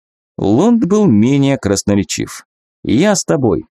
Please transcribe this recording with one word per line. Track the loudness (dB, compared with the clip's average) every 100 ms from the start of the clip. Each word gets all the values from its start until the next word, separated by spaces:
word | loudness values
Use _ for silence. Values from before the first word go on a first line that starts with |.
| _ _ _ -6
Лонд | 0 2 2 2
был | 0 0 2
менее | 4 2 2 0 0
красноречив. | -2 -2 -2 -2 -2 -6 -10 -12 -20 _ _ _
«Я | -2 0 0
с | 0
тобой». | -2 -2 0 -2 -4 _